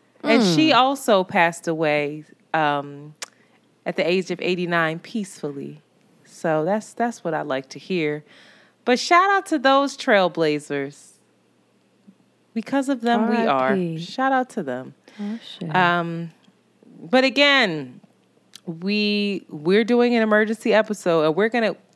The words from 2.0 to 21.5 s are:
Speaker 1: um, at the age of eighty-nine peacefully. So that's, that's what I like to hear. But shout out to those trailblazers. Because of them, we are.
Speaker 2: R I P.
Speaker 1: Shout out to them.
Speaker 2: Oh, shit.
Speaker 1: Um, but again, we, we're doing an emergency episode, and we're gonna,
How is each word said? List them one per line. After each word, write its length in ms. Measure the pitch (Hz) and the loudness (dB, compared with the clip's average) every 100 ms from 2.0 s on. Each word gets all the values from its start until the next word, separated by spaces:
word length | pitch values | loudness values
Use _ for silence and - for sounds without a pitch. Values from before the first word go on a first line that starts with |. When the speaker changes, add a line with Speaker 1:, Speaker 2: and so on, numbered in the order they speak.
| 143 151 151 _ _ | -2 -8 -14 _ _
Speaker 1:
um, 600 | 160 147 143 143 143 151 151 - _ _ _ _ _ - | 0 0 0 -6 -12 -18 -16 -18 _ _ _ _ _ -8
at 120 | 180 | -4
the 120 | 165 | 0
age 220 | 190 180 | 0 -2
of 80 | 175 | -4
eighty-nine 580 | 175 180 175 170 160 160 | -4 -4 -2 0 -2 -4
peacefully. 800 | - 226 190 - 147 139 143 151 _ _ _ _ _ | -8 -8 -8 -10 -10 -10 -12 -16 _ _ _ _ _
So 380 | - 170 156 | -8 -2 -2
that's, 300 | 160 214 - | 0 -2 -4
that's 300 | - 233 - 170 | -6 -6 -6 -6
what 80 | |
I 80 | 156 | -6
like 260 | 147 135 135 | -4 -6 -8
to 100 | 143 | -14
hear. 440 | - 185 151 151 - - - - _ _ - | -6 -2 -2 -4 -10 -20 -20 -20 _ _ -2
But 140 | 247 | -2
shout 300 | - 349 392 | 4 4 4
out 160 | 392 381 | 2 0
to 120 | 311 | 0
those 380 | 269 269 277 - | 4 4 2 -2
trailblazers. 1120 | - 208 180 165 156 147 - 143 139 147 - _ _ _ _ _ _ _ _ _ _ - _ _ _ | 2 4 4 2 0 0 -4 -6 -6 -10 -20 _ _ _ _ _ _ _ _ _ _ -20 _ _ _
Because 360 | 226 - 277 269 | -10 -4 -2 -2
of 120 | 254 | -2
them, 280 | 233 233 220 | 0 0 2
we 60 | 226 226 | 0 2
are. 220 | 135 131 | 2 2
Speaker 2:
R 60 | |
I 20 | 190 | 0
P. 220 | 170 160 | -2 -6
Speaker 1:
Shout 320 | 175 - 262 | -8 -4 0
out 180 | 262 254 | 0 -2
to 120 | 220 | -6
them. 320 | 139 123 131 - _ - | -6 -8 -10 -18 _ -12
Speaker 2:
Oh, 180 | 208 226 - - | -10 -10 -14 -12
shit. 160 | 170 175 | -4 2
Speaker 1:
Um, 560 | 175 175 170 165 170 - _ _ _ _ - - | 2 2 -2 -6 -10 -14 _ _ _ _ -20 -20
but 240 | 165 254 | -2 2
again, 760 | 262 269 285 277 208 156 131 123 _ _ _ _ _ - - | 2 2 4 4 2 -2 -8 -14 _ _ _ _ _ -18 -14
we, 800 | 165 190 208 208 208 202 190 - | -8 -4 0 0 0 -2 -4 -8
we're 360 | 156 151 202 | -6 2 2
doing 320 | 226 240 240 233 | 4 2 4 2
an 80 | |
emergency 500 | 220 208 214 226 240 | 2 2 2 -2 2
episode, 520 | 214 214 208 180 165 156 | 2 2 -2 0 2 2
and 80 | 156 | 2
we're 140 | |
gonna, 260 | 220 | 0